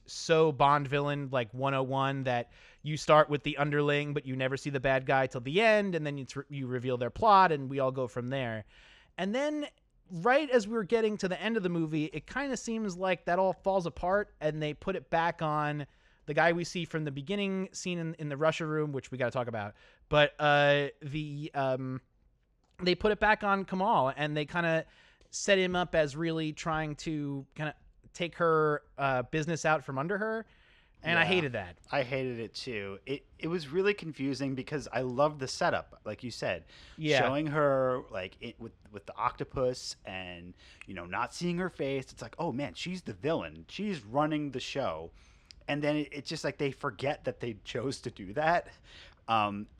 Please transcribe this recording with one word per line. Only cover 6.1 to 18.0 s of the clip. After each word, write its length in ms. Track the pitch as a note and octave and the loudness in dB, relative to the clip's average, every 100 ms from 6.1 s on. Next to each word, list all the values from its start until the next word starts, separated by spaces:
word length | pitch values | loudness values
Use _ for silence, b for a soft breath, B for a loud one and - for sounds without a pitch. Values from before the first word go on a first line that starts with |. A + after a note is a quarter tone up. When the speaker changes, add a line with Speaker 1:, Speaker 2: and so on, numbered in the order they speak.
| C#3+ | -6
Speaker 1:
you 80 | B2+ | -8
tr-, 160 | C3+ - | -10 -10
you 180 | C#3+ B2+ | -8 -4
reveal 300 | B2 B2+ B2 | -2 0 0
their 120 | A#2+ | -2
plot, 420 | - A3 G3 F#3 | 2 6 8 8
and 180 | D3 C3 | 4 -2
we 100 | C#3 | 0
all 120 | C3 | 0
go 160 | C3 B2+ | 0 -4
from 200 | B2+ B2 | -4 -4
there. 380 | C3+ A#2+ A2 - b b b b - | -4 -4 -6 -10 b b b b -6
And 160 | F#3+ | -2
then 340 | B3 D4 D4+ D4 _ _ _ - F3 | 0 -2 -2 -8 _ _ _ -12 -2
right 340 | G#3 C#4 D4 | 4 4 6
as 180 | B3 G3+ | 2 4
we 60 | |
were 100 | A3+ | -2
getting 320 | F3+ A3+ A3 G#3 | 2 2 2 0
to 100 | F#3 | -4
the 120 | E3+ | -2
end 140 | G3+ A3+ | -2 0
of 60 | |
the 60 | F3+ | 0
movie, 360 | E3+ D#3 D#3 D3+ | 0 0 0 -2
it 140 | D#3 - | -6 -8
kinda 300 | B3+ C#4 B3 | -6 -4 -4
seems 400 | - A3+ G#3+ F3 | -4 -4 -4 -2
like 280 | F#3 F3+ - | 0 0 0
that 140 | F3 | 2
all 140 | F#3+ | 2
falls 320 | - G3 F#3+ E3 | 2 0 0 -2
apart, 460 | - F3+ G3+ G#3 - | -4 0 0 0 -2
and 200 | D#3 D3+ | -2 -2
they 120 | D3+ | -4
put 220 | D3 - F#3 | -4 -4 -6
it 140 | C#3+ | 0
back 320 | E3 E3 D#3+ | 0 2 0
on 460 | D#3+ D3+ D3 D3 C#3+ b b b - | -2 0 0 -4 -8 b b b -2
the 60 | |
guy 180 | D3+ E3 | 4 4
we 120 | E3+ E3+ | 4 -2
see 200 | F#3 E3 | -6 -4
from 200 | D#3+ D3+ | -4 -4
the 60 | |
beginning 580 | C#3 C#3 G3+ G3 F#3+ F#3 | -6 -4 -2 -2 -2 -4
scene 260 | - F#3 | -6 -6
in, 160 | F3 | -4